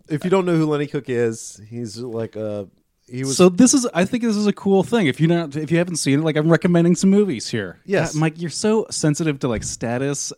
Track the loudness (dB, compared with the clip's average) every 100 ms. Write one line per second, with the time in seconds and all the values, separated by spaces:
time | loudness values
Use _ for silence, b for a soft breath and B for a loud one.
0 | -8 -6 0 0 2 0 0 -2 -4 -6
1 | -4 -2 -2 -2 -12 -20 -16 -12 -10 -10
2 | -10 -8 -8 -8 -8 -8 -10 _ _ _
3 | _ -8 -2 4 4 6 4 4 0 -2
4 | -2 -2 -2 0 0 0 2 2 2 0
5 | 0 2 2 2 -2 -6 -2 0 0 -2
6 | 0 2 2 0 4 4 4 4 4 4
7 | 4 4 2 -2 -6 -6 -6 -10 -4 -2
8 | -2 0 -2 -2 -8 -4 0 0 -2 -2
9 | 0 0 -2 -2 -2 -4 -6 -8 -6 -4
10 | -4 -6 -8